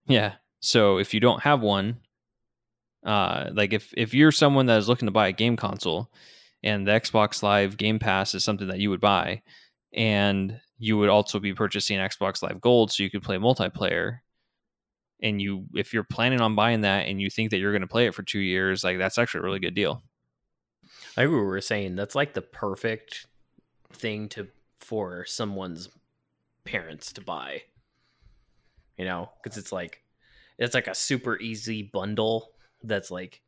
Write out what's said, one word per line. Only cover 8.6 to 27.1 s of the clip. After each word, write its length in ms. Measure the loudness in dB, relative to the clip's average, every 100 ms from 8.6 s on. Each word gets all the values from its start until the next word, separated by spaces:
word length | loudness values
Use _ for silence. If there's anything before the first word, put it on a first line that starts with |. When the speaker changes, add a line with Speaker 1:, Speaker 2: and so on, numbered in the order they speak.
| -4
Speaker 1:
that 120 | -2
you 100 | 0
would 120 | 2
buy, 400 | 4 4 2 -6 -10 -20 _ _ _
and 640 | -2 2 2 2 2 -2 -6 -16 _
you 200 | 0 2
would 120 | 6
also 300 | 4 4 -2
be 140 | -4
purchasing 440 | -4 -4 -2 -4 -2
Xbox 460 | -4 -4 -4 -4
Live 180 | -6 -2
Gold 300 | 4 6 4
so 100 | 0
you 80 | -4
could 140 | -4
play 140 | -6 0
multiplayer, 800 | 2 2 -2 -2 -2 -2 -4 -6 _ _ _ _ _ _ _ _ _ _
and 180 | -4 -2
you, 240 | -4 -6 -6
if 200 | -6 -4
you're 100 | -4
planning 360 | -4 -2 0 2
on 140 | 2 2
buying 260 | 2 2
that 260 | 2 0 -2
and 120 | -4
you 100 | -4
think 200 | -2 -2
that 80 | -2
you're 160 | 0
gonna 140 | -2 -2
play 180 | 0 0
it 80 |
for 100 | 0
two 160 | -6 -4
years, 440 | -2 0 0 0
like, 140 | -2 -2
that's 200 | -2 0
actually 220 | -2 -2
a 40 |
really 160 | -4 -4
good 160 | -4 -2
deal. 280 | -2 -4 -10 _ _ _ _ _ _ _ _ -20 -10 -2
Speaker 2:
Like 120 | 0
we 60 | 2
were 260 | 0 -2
saying, 340 | -4 -4 -4 -6
that's, 200 | -4 -2
like, 180 | -4
the 80 | -6
perfect 840 | -12 -8 -6 -4 -6 -6 -10 -18 -18 _ _ _ _ _ _
thing 380 | -10 -8 -8 -10
to, 200 | -12 -14 _ _ _
for 460 | -10 -8 -8 -10 -12
someone's 640 | -8 -6 -6 -10 -10 -14 _ _ _ _ _ _ _ -10
parents 480 | -10 -10 -14 -16